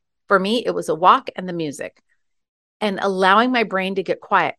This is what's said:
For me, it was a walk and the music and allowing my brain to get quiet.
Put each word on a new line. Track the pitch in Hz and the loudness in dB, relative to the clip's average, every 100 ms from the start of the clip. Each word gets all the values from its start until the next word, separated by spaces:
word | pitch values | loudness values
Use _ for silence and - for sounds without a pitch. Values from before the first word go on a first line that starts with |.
| _ _ - | _ _ 0
For | 196 | 0
me, | 190 240 | 2 -2
it | - | -2
was | 175 175 | -4 -4
a | |
walk | 156 175 254 - - | 2 4 4 2 -12
and | 185 | -8
the | |
music | 175 156 135 - _ _ _ _ _ _ _ _ - | -6 -6 -8 -12 _ _ _ _ _ _ _ _ -6
and | 208 196 | -6 -2
allowing | 202 185 190 202 247 | -4 2 4 4 4
my | 254 | 0
brain | 202 185 190 | -2 -4 -4
to | 196 | -4
get | 185 - | -4 -6
quiet. | - 196 156 | 0 0 0